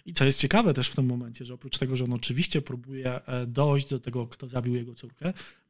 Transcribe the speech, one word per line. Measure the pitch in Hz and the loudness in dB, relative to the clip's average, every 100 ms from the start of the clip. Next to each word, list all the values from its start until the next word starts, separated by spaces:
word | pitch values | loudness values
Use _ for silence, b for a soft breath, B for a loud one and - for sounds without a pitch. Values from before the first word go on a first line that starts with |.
| - | -6
I | |
co | 165 | 4
jest | 135 135 | 4 4
ciekawe | - 208 220 | 4 6 6
też | 131 123 | 2 0
w | - | 2
tym | 127 | 0
momencie, | 123 120 117 | 0 -6 -12
że | 123 | -14
oprócz | 123 131 - | -14 -8 -4
tego, | 131 127 | -2 0
że | |
on | 123 | 0
oczywiście | 120 - 123 - 151 | -2 -2 0 2 0
próbuje, | 139 123 127 135 127 127 - | -2 -8 -8 -6 -4 -6 -4
e, | 127 123 | -4 -2
dojść | 120 147 139 135 | 4 4 4 2
do | 131 | -4
tego, | - 120 117 | -4 -4 -6
kto | - 131 | -8 -6
zabił | 123 120 | -2 0
jego | 123 120 | -2 -4
córkę, | 117 117 - 165 190 B B | -12 -20 -6 -6 -4 B B